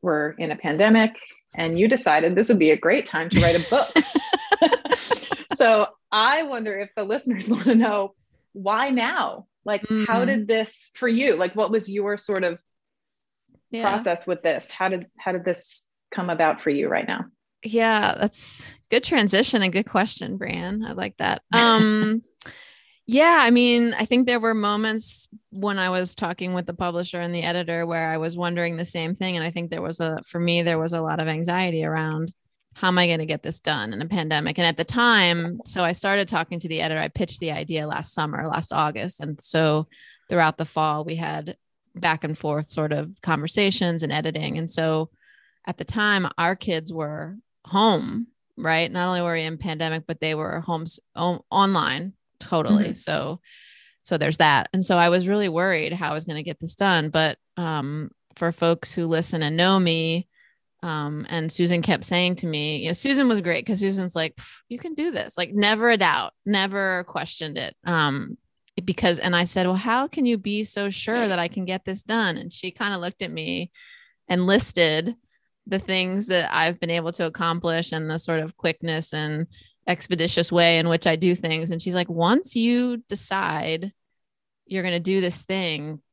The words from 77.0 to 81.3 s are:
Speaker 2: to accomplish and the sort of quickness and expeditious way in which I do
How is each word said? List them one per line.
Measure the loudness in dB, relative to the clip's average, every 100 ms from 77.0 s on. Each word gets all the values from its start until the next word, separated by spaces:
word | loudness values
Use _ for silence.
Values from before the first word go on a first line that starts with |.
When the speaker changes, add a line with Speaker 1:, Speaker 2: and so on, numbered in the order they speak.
| -2
Speaker 2:
to | -4 -4
accomplish | -2 -2 0 0 -2 -2
and | -4 -4
the | -6
sort | -2 -2
of | -2 -2
quickness | -2 -2 -4 -4 -4
and | -4 -4 -4 -6 -10 -20 _ -4
expeditious | -4 -2 0 0 2 2
way | 6 6 6
in | 4
which | 2 2
I | 2
do | 2